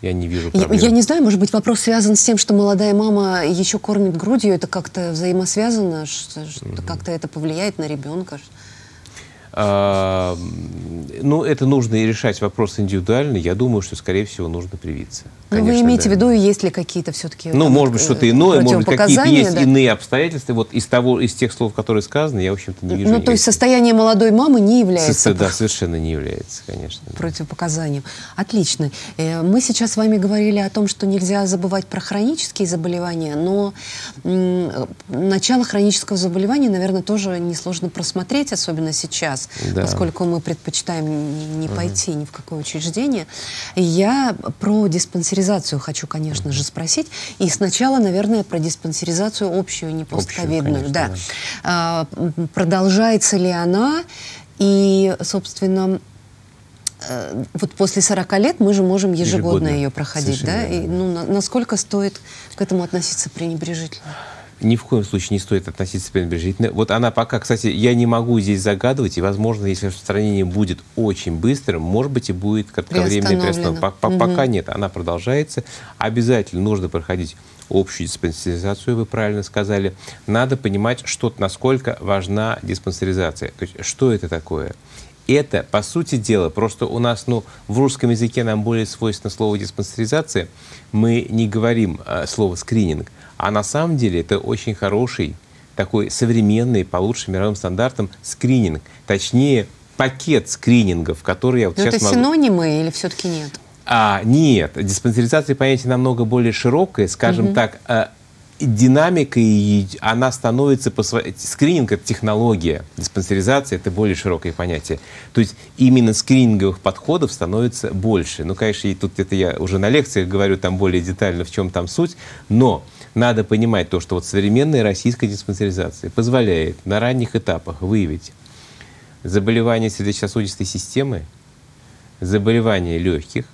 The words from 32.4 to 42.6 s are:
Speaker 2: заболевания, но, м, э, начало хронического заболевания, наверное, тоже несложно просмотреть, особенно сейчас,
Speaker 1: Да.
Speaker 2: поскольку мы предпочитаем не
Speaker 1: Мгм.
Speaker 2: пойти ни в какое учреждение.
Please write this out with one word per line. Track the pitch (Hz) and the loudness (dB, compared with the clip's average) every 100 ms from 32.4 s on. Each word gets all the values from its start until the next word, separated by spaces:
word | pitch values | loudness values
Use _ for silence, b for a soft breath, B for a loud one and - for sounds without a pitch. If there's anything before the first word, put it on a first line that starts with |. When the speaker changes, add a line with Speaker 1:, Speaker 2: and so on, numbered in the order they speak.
| - - 190 | -6 -4 -4
Speaker 2:
заболевания, | 170 170 175 175 165 160 147 | -2 -4 -4 -4 -4 -4 -2
но, | 170 196 202 196 B B B B | 0 0 -2 -6 B B B B
м, | 170 185 185 180 170 | -2 0 2 0 -2
э, | - 120 - - | -4 -8 -10 -10
начало | 127 185 190 - 254 | -4 0 0 2 0
хронического | 240 208 202 202 - 196 | 0 2 2 0 -4 -4
заболевания, | 180 180 190 277 262 | -2 -2 0 2 2
наверное, | 190 190 190 | 0 0 -2
тоже | 185 214 196 180 | -2 -2 -2 -4
несложно | 175 170 - 175 170 | -4 -6 -6 -6 -6
просмотреть, | - 170 190 180 277 285 | -6 -6 -6 -4 -2 -2
особенно | 196 - 160 160 | -4 -4 -4 -4
сейчас, | 151 165 - 160 135 - B 98 | -4 -6 -6 -4 -6 -8 B -4
Speaker 1:
Да. | 92 | -2
Speaker 2:
поскольку | 95 95 175 160 175 | -2 -2 -4 -2 -2
мы | 170 | -2
предпочитаем | 165 165 - - - 165 156 151 147 151 156 156 | -4 -8 -6 -8 -6 -6 -4 -4 -4 -6 -6 -6
не | 160 | -4
Speaker 1:
Мгм. | - | -4
Speaker 2:
пойти | 175 98 - | -4 -4 -4
ни | 151 147 | -4 -8
в | |
какое | - - | -12 -12
учреждение. | 160 | -10